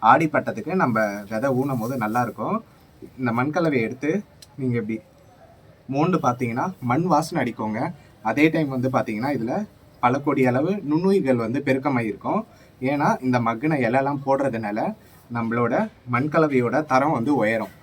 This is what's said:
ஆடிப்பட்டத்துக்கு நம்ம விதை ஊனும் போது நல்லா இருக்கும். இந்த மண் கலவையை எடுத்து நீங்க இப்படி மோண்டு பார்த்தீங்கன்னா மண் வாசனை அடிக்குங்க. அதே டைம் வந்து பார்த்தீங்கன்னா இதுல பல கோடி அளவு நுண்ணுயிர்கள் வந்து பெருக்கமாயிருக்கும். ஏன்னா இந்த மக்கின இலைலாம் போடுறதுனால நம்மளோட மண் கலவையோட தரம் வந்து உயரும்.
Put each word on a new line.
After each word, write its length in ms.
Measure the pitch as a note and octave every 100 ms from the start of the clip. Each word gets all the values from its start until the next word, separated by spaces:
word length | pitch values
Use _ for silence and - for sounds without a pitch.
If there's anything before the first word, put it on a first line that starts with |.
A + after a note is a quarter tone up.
ஆடிப்பட்டத்துக்கு 720 | - D#3 D#3+ C#3+ B2 G#2 D3
நம்ம 240 | F#3 D3+ A2 G#2+ G#2
விதை 280 | G2+ A2 C3+
ஊனும் 320 | B2+ C3+ B2+
போது 140 | A2+ C3
நல்லா 260 | G#2+ A#2
இருக்கும். 340 | A#2 G2 B2 G#3 - _ _ - - -
இந்த 140 | B2+
மண் 180 | A#2 C3
கலவையை 340 | D3+ E3 C3+ A2+
எடுத்து 260 | B2 D3 F#3+ - - - -
நீங்க 200 | C3 A#2+
இப்படி 220 | G#2+ A2+ - _ - - - - - - -
மோண்டு 300 | C3+ D#3+ E3+
பார்த்தீங்கன்னா 540 | C3+ A#2+ B2 A#2 E3+ F#3
மண் 260 | B2 B2+ F3+
வாசனை 340 | D3+ D3+ E3+
அடிக்குங்க. 400 | A#2+ A2 A2 G#2+ D3+ - - -
அதே 240 | A2+ A#2 D#3
டைம் 200 | D#3+ D3+
வந்து 220 | C3 B2+
பார்த்தீங்கன்னா 420 | B2+ A2+ G#2+ C3
இதுல 220 | C#3+ A2+ E3 G#3+ - - -
பல 180 | B2 C3+
கோடி 240 | C#3+ C3+ B2+
அளவு 240 | B2 D#3+ G#3
நுண்ணுயிர்கள் 600 | C#3+ D#3 F#3 G3 C3+ B2
வந்து 160 | A2+ C3
பெருக்கமாயிருக்கும். 800 | D3 C3 C#3 B2+ A2+ F#2+ A#2+ F#3 A3 - - -
ஏன்னா 280 | B2+ C#3+ D#3+ A3+
இந்த 160 | B2+ B2
மக்கின 380 | A2+ A2+ D3 D#3
இலைலாம் 440 | A#2+ B2+ C#3 C#3+
போடுறதுனால 540 | C#3 C3+ C#3 A2+ G#2+ G#2 D#3 G#3+ - - -
நம்மளோட 420 | A#2 A2+ A#2 A#2 C#3+ G#3+ - -
மண் 220 | A#2+ D3
கலவையோட 480 | E3 D#3 C3+ A#2+ B2+ D#3
தரம் 260 | C3 C#3+
வந்து 200 | C#3 A#2 D3
உயரும். 360 | G#2+ A2+ G#2 -